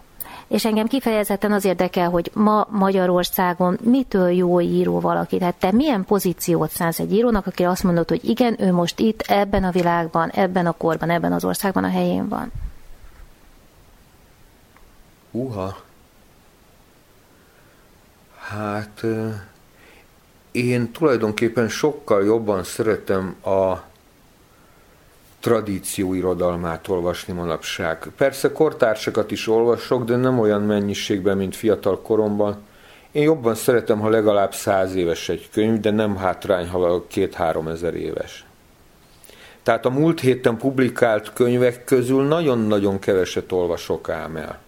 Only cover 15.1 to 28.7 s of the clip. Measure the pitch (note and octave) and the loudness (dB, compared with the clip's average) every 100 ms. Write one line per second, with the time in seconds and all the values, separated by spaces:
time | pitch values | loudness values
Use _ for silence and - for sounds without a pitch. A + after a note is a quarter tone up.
15.1 | _ _ A2 C3 G#2 F#2+ G2+ - - _ | _ _ -8 -6 -6 -8 -10 -18 -20 _
16.1 | _ - _ _ _ _ _ _ _ _ | _ -20 _ _ _ _ _ _ _ _
17.1 | _ _ _ _ _ - _ _ _ _ | _ _ _ _ _ -20 _ _ _ _
18.1 | _ _ - - G#2 G#2+ G#2 G#2+ - A2+ | _ _ -18 -12 -6 -4 -6 -8 -6 -4
19.1 | A2 A2 G#2+ F#2 - - _ - - - | -2 -4 -8 -14 -20 -20 _ -20 -20 -20
20.1 | _ _ _ _ - B2 B2 A#2 - D#3+ | _ _ _ _ -4 0 0 -2 0 2
21.1 | A#2 A2 G#2 A2+ B2 A2 - D3+ C#3+ - | 2 0 0 0 0 -2 0 -2 -2 0
22.1 | G2+ G2+ A2+ G#2+ F#2+ F2 - A2 F#2+ - | 2 2 2 0 -4 -4 -4 -2 -2 0
23.1 | F#2+ F#2 - - G2 F#2+ F2+ - - _ | -2 -2 -6 0 2 2 0 -8 -20 _
24.1 | _ _ _ _ _ - - - - _ | _ _ _ _ _ -20 -20 -20 -20 _
25.1 | - - - - A2+ G#2 F#2+ - - F#2 | -20 -20 -6 0 0 0 -6 -6 -4 -2
26.1 | F#2 F2+ F2 F2+ F2 F2 D#2+ - F#2 F2 | -2 -2 0 0 -2 -4 -6 -4 -2 -2
27.1 | F2 - F2+ E2+ D#2 - - E2+ E2 - | -4 -6 -6 -4 -6 -6 -6 -4 -6 -8
28.1 | - C3+ C3+ C#3 - D#3 | -2 -2 0 -2 2 0